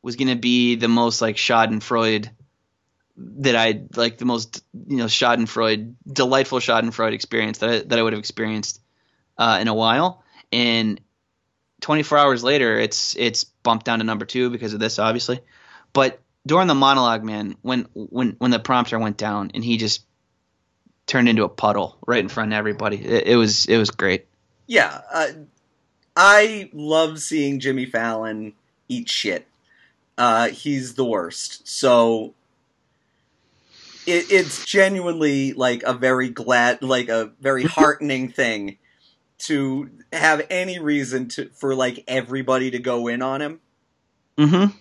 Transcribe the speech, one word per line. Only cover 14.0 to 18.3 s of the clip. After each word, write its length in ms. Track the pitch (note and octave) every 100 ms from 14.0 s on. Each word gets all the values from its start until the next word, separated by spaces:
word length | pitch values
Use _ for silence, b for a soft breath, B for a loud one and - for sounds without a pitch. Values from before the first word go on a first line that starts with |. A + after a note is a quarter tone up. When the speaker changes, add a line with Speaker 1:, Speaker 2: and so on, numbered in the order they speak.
Speaker 1:
to 40 |
number 200 | A2 A2 G2
two 240 | B2+ B2
because 240 | A#2+ A2+
of 60 | G#2+
this, 180 | A2 -
obviously. 420 | A2 A#2+ - B2+ _ b b b b
But 280 | - C3 - _ _ C3
during 200 | D#3+ F#3
the 60 |
monologue, 500 | C#3 C3+ C3+ B2 A2+
man, 320 | A2 G#2+ G#2 -
when, 240 | A#2+ B2+ A#2+
when, 420 | - G#2+ B2 B2